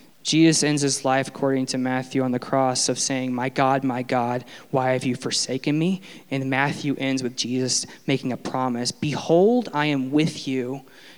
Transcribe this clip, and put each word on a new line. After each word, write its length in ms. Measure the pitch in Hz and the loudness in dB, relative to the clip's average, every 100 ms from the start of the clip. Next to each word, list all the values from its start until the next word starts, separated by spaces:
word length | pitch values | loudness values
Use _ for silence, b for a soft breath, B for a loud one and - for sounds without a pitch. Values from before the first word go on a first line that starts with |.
| b b | b b
Jesus 400 | - 156 165 156 | 0 6 6 6
ends 180 | 147 147 | 2 2
his 220 | 139 135 | 0 0
life, 240 | 135 135 135 | 0 0 0
according 380 | - 139 135 127 | -2 0 0 0
to 120 | 131 | -2
Matthew, 440 | 127 127 127 135 | -2 -2 -2 0
on 100 | 127 | 0
the 80 | 123 | -2
cross 480 | - 135 131 127 - | 0 0 2 2 0
of 100 | 127 | -2
saying, 340 | - 135 127 | -2 -2 -2
"My 160 | 123 131 | -4 -2
God, 360 | - 135 135 | 0 2 2
my 180 | 135 123 | 0 -2
God, 420 | 127 127 120 123 123 B B | -2 0 0 -2 -6 B B
why 180 | 135 131 | 0 2
have 120 | 127 | 0
you 100 | 127 | 0
forsaken 640 | 123 139 - - 131 - 151 | -2 -2 -4 -2 -4 -2 0
me?" 240 | 165 185 B B B | 0 -2 B B B
And 180 | 135 135 | -4 -2
Matthew 460 | 131 143 - 147 135 | 0 0 0 -4 -2
ends 240 | 135 131 | -2 -2
with 140 | 123 127 | -4 -4
Jesus 500 | 113 127 127 - - B - | -4 -2 0 -2 -4 B -2
making 240 | 135 131 | -2 -2
a 40 | 117 | -6
promise, 540 | - 131 127 120 123 | -4 -2 -2 -2 -4
"Behold, 760 | - 151 139 - 165 196 247 220 | -4 -4 -2 2 6 6 4 0
I 140 | 147 151 | 0 2
am 240 | 139 131 | 2 2
with 380 | 147 156 - - | 2 2 0 -4
you 340 | 131 123 135 - B B | -4 -4 -6 -12 B B